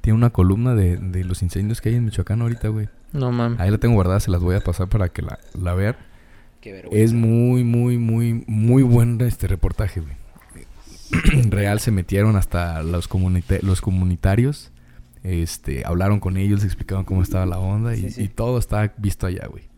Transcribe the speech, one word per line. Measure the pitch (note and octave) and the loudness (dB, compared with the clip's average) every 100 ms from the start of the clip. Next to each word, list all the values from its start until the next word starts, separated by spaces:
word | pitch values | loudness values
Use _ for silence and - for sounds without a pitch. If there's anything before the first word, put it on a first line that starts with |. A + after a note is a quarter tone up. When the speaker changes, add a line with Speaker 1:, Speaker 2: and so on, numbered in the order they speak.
Speaker 1:
Tiene | - A2 | 2 4
una | A#2+ | 4
columna | - F#2 G2 B2 | 4 4 4 2
de, | A#2 F#2 F2 | 2 2 0
de | F#2+ F#2 | -4 -4
los | F2+ F2+ | -4 -4
incendios | F2+ F#2 G#2 A#2 | -4 -2 -4 -2
que | A2 | -2
hay | A#2+ | 0
en | |
Michoacán | A2+ - F2 A2 | -2 -2 -2 -2
ahorita, | A#2 A#2 A2 | -2 -2 -4
güey. | A2 G#2 - - | -4 -6 -10 -12
Speaker 2:
No | D3+ B2+ | -4 -2
mames. | A#2+ A#2 A#2+ | 0 -2 0
Speaker 1:
Ahí | F2+ | 0
la | G#2 | 2
tengo | A#2 | 4
guardada, | A2+ F2+ F#2+ | 4 4 2
se | - | 0
las | F2+ | 0
voy | F2+ F#2+ | 0 0
a | |
pasar | - F2 F#2 | -2 -2 0
para | G#2+ F2+ | 0 0
que | - | -4
la, | E2+ - - - | -10 -12 -14 -8
la | F2+ | -4
vean. | F2+ G2+ B2 - - - - - _ | -2 -2 -4 -12 -20 -20 -20 -20 _
Speaker 3:
Qué | A2 | -20
vergüenza. | G2 - G#2+ | -18 -4 2
Speaker 1:
Es | A2+ | 4
muy, | A#2 A2+ A#2 B2 B2 | 4 2 4 4 2
muy, | A#2+ A#2+ B2 A#2+ | 2 2 2 0
muy, | A2+ A2+ A#2 A#2 - | 0 0 0 -2 -2
muy | G#2+ A2 C3 | 0 4 6
buen, | B2+ A#2+ A#2 A#2 | 6 6 4 2
este, | A#2+ A2 F#2+ | -2 -2 -2
reportaje, | F#2 F#2+ - G#2 - | 0 0 0 -4 -4
güey. | D2+ C#2 - - - - - - - - - | -10 -12 -16 -20 -20 -20 -20 -20 -20 -20 -4
<clears throat> | E3+ D#3+ C#3+ A#2 | 2 4 4 2
Real, | G2 G2+ G#2 | 2 0 0
se | - | 0
metieron | G2+ F2 G2 G#2+ G#2 | -2 0 2 4 2
hasta | F2+ F2+ F2 D#2+ | 2 -2 -2 -4
los | D#2 F2 - | -2 -4 -2
comunita-, | F#2 F#2 F2+ E2+ F#2+ | -2 0 0 0 -2
los | F#2+ F#2 | 0 0
comunitarios. | - F#2 F#2 F2 F#2+ G#2 B2+ D3 - - - - - - | 0 0 0 0 0 2 0 -2 -12 -20 -20 -20 -20 -16
Este, | F#2 F2 E2 - - C2 | -6 -4 -4 -6 -8 -8
hablaron | - F2 G2 G#2 | -4 -2 0 0
con | F#2 F2 | -2 -2
ellos, | G2 G2+ | 0 0
explicaron | G2+ - - F#2+ | 0 -4 -6 -6
cómo | F#2+ F#2+ | -2 0
estaba | F#2 F#2 F#2 | 0 0 -2
la | F2+ | -2
onda | F#2 G#2 A#2 | -2 -2 -2
y, | A2+ | -4
Speaker 3:
Sí, | G2 | -6
sí. | A#2+ | -6
Speaker 1:
y | G2 | -8
todo | - A#2 B2 | -4 -2 -2
está | A2 G#2 G#2+ - | -2 -2 -2 -2
visto | G2+ - F#2+ | -4 -2 -4
allá, | F#2 - | -6 -10
güey. | - - | -16 -20